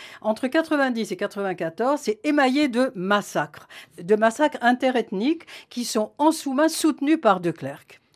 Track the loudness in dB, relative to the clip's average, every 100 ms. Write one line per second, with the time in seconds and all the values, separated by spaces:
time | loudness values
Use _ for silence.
0 | -16 -8 -4 -2 0 0 0 0 0 0
1 | -4 -4 -6 -4 -6 -4 -6 -2 0 0
2 | -2 -2 0 2 2 2 0 2 -2 -2
3 | 0 0 0 -4 -6 -10 -20 -20 -20 -10
4 | 0 2 2 2 -2 2 0 2 2 0
5 | -2 -2 -2 -2 -6 -20 -12 -8 -4 -2
6 | -2 2 2 2 -2 0 0 2 0 0
7 | 0 2 4 2 0 -4 -10 -12 _ -20
8 | _